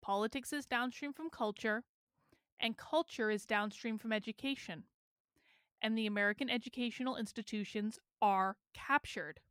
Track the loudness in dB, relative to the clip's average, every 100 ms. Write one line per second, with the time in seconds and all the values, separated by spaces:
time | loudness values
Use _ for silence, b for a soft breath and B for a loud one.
0 | 0 0 2 -2 -4 -6 -2 0 0 -2
1 | -8 -6 -10 -2 -2 0 0 -2 -4 _
2 | _ _ b b b _ -2 -2 0 2
3 | 2 0 0 0 2 0 0 -4 -4 -4
4 | 0 -2 -2 -6 -4 -4 -6 -10 -12 _
5 | _ _ _ _ b b b b 0 2
6 | 2 4 4 4 0 0 -2 -2 -2 -2
7 | -4 -2 -4 -6 -6 -4 -2 -2 -2 -4
8 | _ _ 6 6 4 0 _ -14 2 2
9 | 2 -8 -8 -10 _